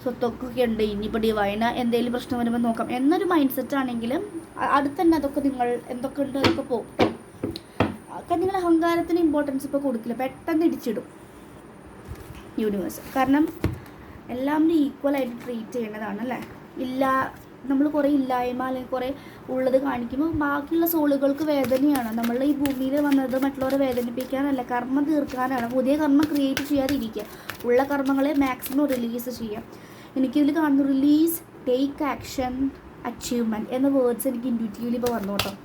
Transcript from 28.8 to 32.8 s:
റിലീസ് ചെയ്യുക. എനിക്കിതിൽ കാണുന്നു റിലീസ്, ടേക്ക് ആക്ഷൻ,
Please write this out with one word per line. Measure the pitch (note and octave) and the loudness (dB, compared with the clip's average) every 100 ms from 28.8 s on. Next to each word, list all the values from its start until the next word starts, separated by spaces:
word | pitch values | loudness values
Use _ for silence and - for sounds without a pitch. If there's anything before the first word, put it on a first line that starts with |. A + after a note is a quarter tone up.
| D4 | 2
റിലീസ് | B3+ A#3 A#3 A#3+ | 0 -2 -6 -8
ചെയ്യുക. | A3+ A3+ G#3+ - - - - - - | -8 -8 -8 -12 -18 -20 -20 -10 -2
എനിക്കിതിൽ | C4 D4 C#4+ D#4 | 2 4 4 4
കാണുന്നു | D#4 C#4 | 4 4
റിലീസ്, | C4+ C4+ C#4+ D4 E4 - - - - | 4 4 6 6 4 2 -10 -8 0
ടേക്ക് | B3+ C#4 - | 2 2 0
ആക്ഷൻ, | D4 A#3+ - - B3+ B3+ C4+ - | -4 -4 -6 -4 -4 0 -2 -2